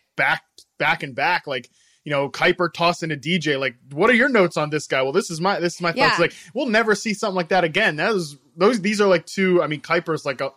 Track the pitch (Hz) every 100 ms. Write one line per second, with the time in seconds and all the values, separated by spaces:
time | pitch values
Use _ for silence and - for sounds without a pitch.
0 | _ - 139 160 - _ _ - 147 160
1 | 147 127 151 170 - 131 - _ _ _
2 | - 143 139 - 170 180 170 - 170 170
3 | 160 147 143 180 151 135 135 120 135 143
4 | 214 240 277 233 175 170 151 151 - 139
5 | 135 160 - 160 185 170 175 - 170 233
6 | 269 202 165 - - 233 285 214 220 208
7 | 226 196 214 185 165 185 170 160 214 151
8 | 190 202 156 143 _ 160 196 247 185 214
9 | 202 170 - - 190 175 151 151 - 170
10 | 170 151 143 123 135